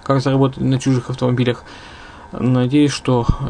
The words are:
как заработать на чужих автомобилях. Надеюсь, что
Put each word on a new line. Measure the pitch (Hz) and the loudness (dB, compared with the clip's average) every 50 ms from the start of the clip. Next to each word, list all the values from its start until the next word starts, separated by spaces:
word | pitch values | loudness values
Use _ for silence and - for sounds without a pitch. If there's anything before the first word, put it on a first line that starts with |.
| - | -2
как | - 139 135 131 | 0 0 2 2
заработать | 143 135 135 135 131 131 - 131 | 2 2 2 2 2 0 -2 -2
на | 127 131 131 | 0 0 0
чужих | - 135 131 123 - - | 2 0 0 0 0 -4
автомобилях. | 131 - 131 123 123 120 123 123 120 - - - - - - - - - - - - - - - - | -6 -2 -2 0 0 2 0 0 0 -4 -6 -18 -20 -20 -20 -20 -20 -20 -20 -20 -20 -20 -20 -14 -8
Надеюсь, | - - 123 127 127 127 123 135 147 147 143 - | -2 0 2 2 2 2 2 4 4 4 2 2
что | - - - 127 120 117 - - - 135 | -2 -2 0 0 0 2 0 -2 -2 -2